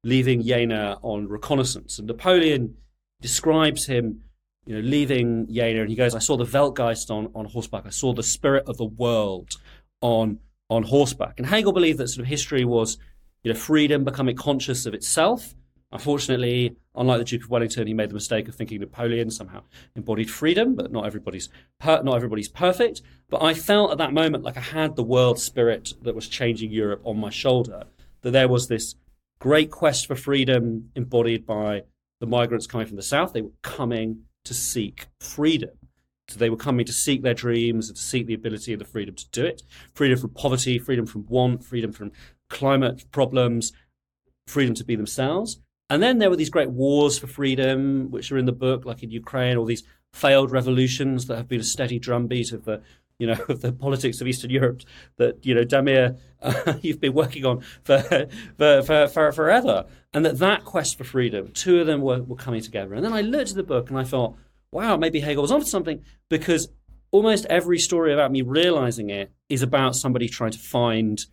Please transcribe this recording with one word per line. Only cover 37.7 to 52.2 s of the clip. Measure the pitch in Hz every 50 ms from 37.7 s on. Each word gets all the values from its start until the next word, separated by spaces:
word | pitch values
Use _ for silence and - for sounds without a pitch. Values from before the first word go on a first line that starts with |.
| 113 113 110 110
and | -
to | -
seek | - - - - -
the | 113 113
ability | 110 110 113 107 104 - 120
and | 110 98
the | 104
freedom | - - 113 101 95 92
to | - - _
do | - 117 135
it. | 175 - - - _ - - - _ _
Freedom | - 147 135 127
from | 123 127 107
poverty, | - - - 139 127 127 - 127 123 120
freedom | 123 - 131 120 110
from | 110 - 107 98
want, | - 120 127 127 127 123 123 -
freedom | - 127 120 110 104
from | 110 - 104 101 - - - - _ _ _ _
climate | - - 139 139 139 131 131 123 127 - - -
problems, | - 151 170 - 135 127 123 117 120 113 113 - - _ _ _ _ _ _ _ _ _ _ _ _ _ _
freedom | - - 143 135 120 110
to | 113 123
be | - 120
themselves. | 107 104 101 - - 131 139 160 190 226 220 - - _ _ _ _ _ _
And | 147 151
then | 208 247 254 226
there | 214 190
were | 180
these | 156 160 151
great | - 170 139 131
wars | 123 123 135 139 143 143 147 143 - -
for | -
freedom, | 127 - - 143 135 131 135 131 131 135 131 139 139 139 135 131 131
which | 120 - - -
are | 139 131
in | 127
the | 127
book, | 123 123 131 127 135 127 123
like | 123 113 -
in | - 110
Ukraine, | 113 117 117 - - 131 123 127 123
all | 120 113
these | 113 120 120 - _ _ _ _ _
failed | _ - - 143 139 135 135 123
revolutions | 127 131 127 131 127 127 131 123 127 - 143 135 131 123 127
that | - 117
have | 117 120 -
been | 127 117
a | 117
steady | - - - 131 120 123 120
drumbeat | - 123 120 120